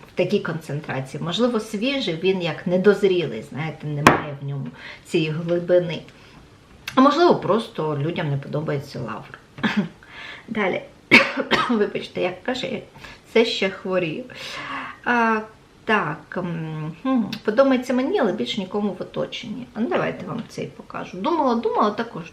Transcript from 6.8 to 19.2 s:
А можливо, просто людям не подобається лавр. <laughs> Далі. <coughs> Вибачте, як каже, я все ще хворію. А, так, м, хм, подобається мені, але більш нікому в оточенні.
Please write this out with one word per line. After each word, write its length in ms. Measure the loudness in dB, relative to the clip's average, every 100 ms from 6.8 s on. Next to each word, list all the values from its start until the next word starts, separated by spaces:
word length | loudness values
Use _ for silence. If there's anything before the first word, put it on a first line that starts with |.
| -4 4
А 60 |
можливо, 340 | 4 6 6 6
просто 600 | 2 0 0 -4 -4 -2
людям 320 | -2 -2 -2
не 80 | -2
подобається 640 | -2 -6 -2 -4 -4 -8
лавр. 400 | -8 -10 -12 -18 -20 -4 -2 0 -2
<laughs> 100 | -4 -20 -18 -16 -14 -8
Далі. 340 | -2 0 0 -6 -12 4 4 4
<coughs> 440 | -2 -2 0 2
Вибачте, 520 | 2 2 -2 -6 -4
як 220 | -4 -4
каже, 240 | -6 -4 -4
я 120 | -6 -10 -18 -20 -20 0
все 160 | 4 4
ще 240 | 2 -2
хворію. 540 | -2 -2 0 0 -2 -8 -12 -12 -10 -8 -8 -10 -8 0
А, 340 | 2 4 2 -2 -12 -20 -8 0
так, 520 | 2 0 -4 -8 -6
м, 540 | -4 -4 -6 -6 -8 -4
хм, 200 | 0 2 2 -2 0
подобається 480 | 4 6 4 2
мені, 260 | 0 2 2
але 120 | 2
більш 260 | 0 -2 -4
нікому 380 | -4 -2 -2 -2
в 20 |
оточенні. 680 | -8 -6